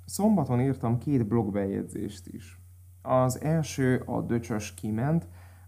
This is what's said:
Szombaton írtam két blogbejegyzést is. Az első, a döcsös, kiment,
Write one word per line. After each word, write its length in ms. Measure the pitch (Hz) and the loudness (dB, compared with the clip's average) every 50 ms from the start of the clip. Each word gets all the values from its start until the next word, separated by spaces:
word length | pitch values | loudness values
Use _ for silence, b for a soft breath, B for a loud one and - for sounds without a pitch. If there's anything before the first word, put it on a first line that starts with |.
| - | -16
Szombaton 560 | - - - 196 220 214 180 135 131 123 123 | -10 -2 0 4 4 4 4 4 2 2 2
írtam 380 | 131 135 131 - - 117 117 120 | 2 2 0 0 0 0 0 0
két 280 | - 151 143 123 113 | 0 0 2 2 2
blogbejegyzést 1000 | 101 117 117 104 101 95 101 98 98 98 101 95 90 - 101 101 104 - - - | 2 2 2 2 2 0 -2 -2 0 -2 -2 -4 -6 -6 -8 -8 -8 -10 -12 -14
is. 340 | - - - - - - - - - - - - - - - - | -14 -14 -14 -16 -18 -20 -20 -20 -20 -20 -20 -20 -20 -20 -14 -2
Az 380 | 127 127 127 127 127 123 - | 2 4 4 4 2 0 0
első, 600 | - 151 160 160 156 - - - 131 127 127 - - | 0 0 0 0 0 -2 -2 0 2 4 2 2 0
a 160 | - 120 113 107 | -2 -4 -2 0
döcsös, 520 | - 117 120 117 - 117 107 101 - - | 0 -2 -2 -2 -2 -4 -4 -4 -6 -10
kiment, 540 | - - 107 107 110 131 147 160 165 - B B B B B B B B | -8 -6 -4 -2 0 0 2 0 0 -2 B B B B B B B B